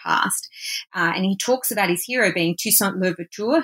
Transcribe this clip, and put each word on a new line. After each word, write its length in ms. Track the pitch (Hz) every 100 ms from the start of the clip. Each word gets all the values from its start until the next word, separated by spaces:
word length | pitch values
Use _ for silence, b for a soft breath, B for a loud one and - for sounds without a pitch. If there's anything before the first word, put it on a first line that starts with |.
past. 480 | 170 - 190 - - B B B B 185
Uh, 160 | 170 175
and 100 | 190
he 100 | 190
talks 340 | - 254 -
about 180 | 208 185
his 140 | 175
hero 300 | - 247 202
being 220 | 175 170 175
Toussaint 400 | 220 208 196 185
Louverture, 640 | 185 170 170 - 220 311